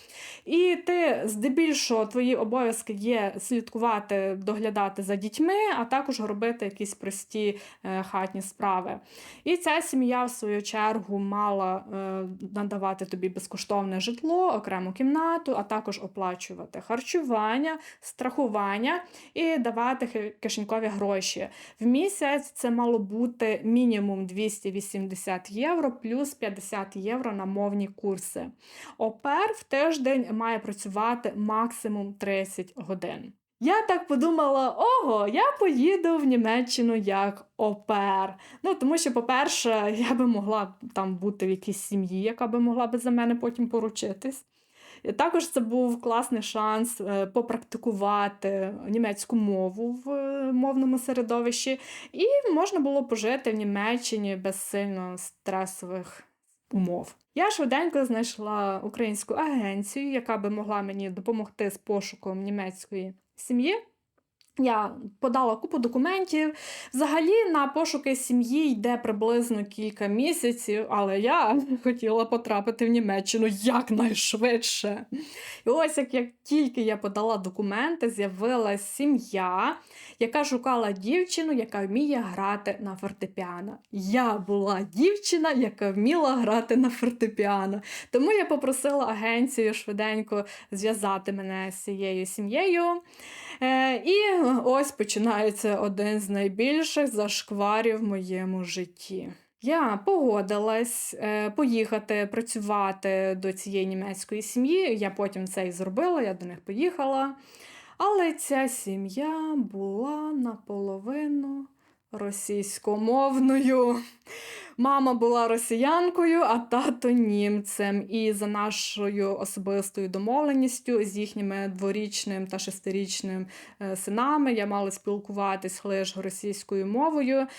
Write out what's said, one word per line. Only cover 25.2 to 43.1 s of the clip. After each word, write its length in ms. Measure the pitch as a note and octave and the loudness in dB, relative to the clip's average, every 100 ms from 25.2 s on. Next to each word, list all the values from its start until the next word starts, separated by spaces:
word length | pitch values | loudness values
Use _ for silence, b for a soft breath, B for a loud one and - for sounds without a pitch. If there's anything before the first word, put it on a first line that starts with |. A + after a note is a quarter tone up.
| - F#3 F3+ | -6 -6 -6
євро 400 | G3+ C#4+ E4+ C#4+ | -4 0 2 0
плюс 420 | B3 A3 A#3+ C#4+ | -4 -4 -2 -4
п'ятдесят 600 | - G#3+ G3 - G#3 G3 G3 | -4 -6 -6 -8 -8 -6 -6
євро 360 | G3 B3 B3+ | -4 -4 -4
на 140 | G3+ F#3+ | -4 -4
мовні 420 | G3 G3+ G3+ G3 | -2 -2 0 -4
курси. 580 | - G3+ F#3+ - G3 E3+ - B B B B | -4 -4 -4 -6 -8 -10 -14 B B B B
Опер 540 | A3 A3 C#4+ D4+ G#4+ A4 | -4 -2 -2 0 0 -2
в 80 | |
тиждень 640 | - C4+ D#4 D#4+ C4 C4+ A#3+ | -2 2 2 2 2 2 0
має 280 | A3 A3+ A3 | -2 0 -2
працювати 760 | G#3+ G3+ G3+ G3 A3 A#3+ A3+ G3+ | -4 -8 -6 0 0 0 -2 -2
максимум 800 | G#3 G#3+ A#3 A#3 A3 G#3 G3+ | 0 2 0 -2 -4 -4 -6
тридцять 600 | G3+ G3+ G3 G3 - F#3 - | -6 -2 -2 -2 -6 -10 -10
годин. 580 | F#3 F#3 F3 - - - _ _ | -8 -6 -6 -8 -14 -20 _ _
Я 220 | B3+ G#4 | 2 2
так 260 | A4 F4 F4 | 2 0 0
подумала: 640 | C#4+ D#4+ D#4+ C#4+ C#4 B3+ - | 2 4 4 4 4 2 2
"Ого, 500 | A4 B4+ E4 A3 G3+ | 4 4 4 2 2
я 160 | C4 B4+ C#5+ | 4 2 4
поїду 580 | G4 C4 D4 F#4+ E4+ E4 | 2 4 4 4 4 4
в 80 | C#4+ | 4
Німеччину 720 | B3 A3 A#3 B3 - A#3 A3+ | 4 4 2 0 0 2 2
як 500 | G3 G3 G3+ G3+ - - | 0 2 0 -2 -14 -2
опер". 800 | G#3+ G3+ - G#3+ G3+ F#3+ F#3+ F#3+ B B | 0 0 -2 0 2 2 0 -6 B B
Ну, 120 | F#4+ F4+ | -2 2
тому 220 | C4 E4 | 2 2
що, 160 | D#4 | 2
по-перше, 800 | A#3+ A#3 B3+ C#4+ - A#3+ A3 G#3 G#3+ A#3 | 0 2 2 2 0 2 2 2 0 0
я 40 | |
би 140 | B3 B3 | 4 4
могла 460 | G#3+ G3+ G#3+ G3 F#3+ - | 2 2 -2 -2 -8 -8
там 220 | - F#3+ F#3 | -4 -2 -2
бути 320 | G3 G3+ F#3+ | -4 -2 -2
в 20 | |
якійсь 320 | F#3+ G3+ G3 | -2 -2 -6
сім'ї, 400 | - G3+ F#3 F#3 | -2 -2 -2 -2
яка 260 | G#3 A#3 A#3+ | -2 -2 -2
би 120 | A#3+ | 2
могла 280 | A#3+ A#3 A#3+ | 2 2 0
би 100 | A#3+ | 0
за 140 | B3 | 2